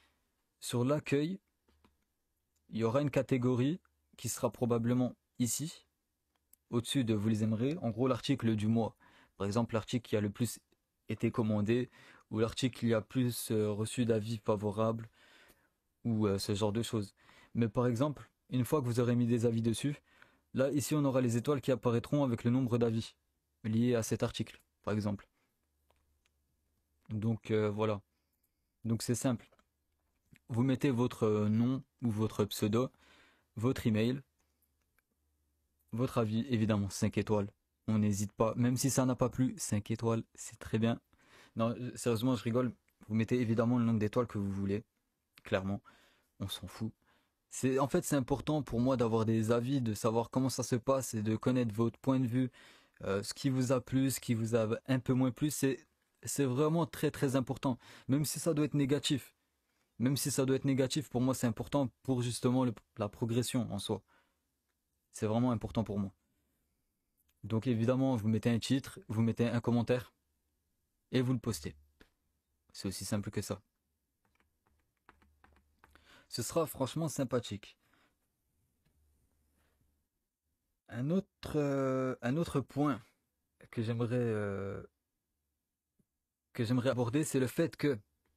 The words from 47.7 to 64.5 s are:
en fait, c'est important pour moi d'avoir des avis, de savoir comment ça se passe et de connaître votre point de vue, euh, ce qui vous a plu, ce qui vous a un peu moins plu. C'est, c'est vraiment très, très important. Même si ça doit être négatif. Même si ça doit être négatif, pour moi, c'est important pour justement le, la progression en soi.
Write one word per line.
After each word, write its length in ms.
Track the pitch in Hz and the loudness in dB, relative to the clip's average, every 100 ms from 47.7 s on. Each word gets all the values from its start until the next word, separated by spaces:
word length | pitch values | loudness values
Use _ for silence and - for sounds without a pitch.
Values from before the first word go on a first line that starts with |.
| 131 | 2
en 100 | 139 | 2
fait, 160 | 180 | 0
c'est 120 | - 143 | 0 0
important 460 | 123 135 - 151 | 0 -2 0 -2
pour 180 | 131 117 | -2 0
moi 160 | 123 131 | 2 2
d'avoir 300 | 117 113 110 | 2 2 2
des 260 | 113 110 | 2 2
avis, 300 | 120 120 139 | 2 2 0
de 100 | 117 | 0
savoir 380 | 104 113 113 113 | 0 0 0 0
comment 180 | 131 131 | 0 0
ça 140 | - | -2
se 140 | 123 123 | 0 0
passe 360 | - 135 127 | 2 0 0
et 100 | 113 | -2
de 140 | 107 110 | 0 0
connaître 380 | - 127 120 | 2 2 0
votre 240 | 104 117 - | 0 -2 0
point 220 | - 131 | 0 0
de 60 | 127 | 0
vue, 240 | 123 127 - - - _ - | 0 -2 -4 -20 -20 _ -10
euh, 200 | 98 98 | -4 -2
ce 120 | 107 | -4
qui 160 | - 139 | -4 0
vous 220 | 131 127 | 0 2
a 80 | 127 | 0
plu, 280 | - 131 135 | 0 0 0
ce 100 | 123 | 0
qui 120 | - | -2
vous 240 | 113 113 117 | 0 2 2
a 120 | 110 113 - | 2 -2 -2
un 120 | 131 | -2
peu 140 | - | 2
moins 180 | 127 131 | 2 2
plu. 200 | 117 151 | 0 -2
C'est, 360 | - 135 127 - _ _ _ | 0 0 -2 -8 _ _ _
c'est 240 | 117 - 139 | -6 -2 0
vraiment 400 | 123 156 165 156 | 2 2 2 0
très, 240 | - 147 | -2 -2
très 260 | - 143 131 | 0 0 2
important. 420 | 127 131 - 120 - - - | 0 -2 -2 -4 -8 -12 0
Même 160 | 135 | 0
si 160 | 147 151 | 0 -2
ça 140 | 170 | 0
doit 100 | 151 | 0
être 80 | 151 | 2
négatif. 640 | 147 135 143 - 135 - _ _ _ _ _ _ - | 2 2 0 0 -2 -4 _ _ _ _ _ _ -2
Même 180 | 120 139 | 0 0
si 140 | 147 | 0
ça 160 | 131 131 | 0 2
doit 100 | 131 | 2
être 80 | |
négatif, 460 | 143 131 131 156 - | 2 2 2 0 -2
pour 100 | 123 | 0
moi, 140 | 127 | 0
c'est 120 | 127 120 | 2 0
important 440 | 110 120 143 127 - | -2 -2 -2 -2 -4
pour 200 | - 127 | -2 0
justement 420 | 120 117 127 123 | 0 0 2 2
le, 80 | 127 104 - - | 2 -2 -10 -6
la 140 | 104 | -4
progression 600 | - 117 117 117 127 113 | -2 -2 0 0 -2 -2
en 80 | 196 | -4
soi. 240 | - 101 - _ _ _ _ | -4 -6 -6 _ _ _ _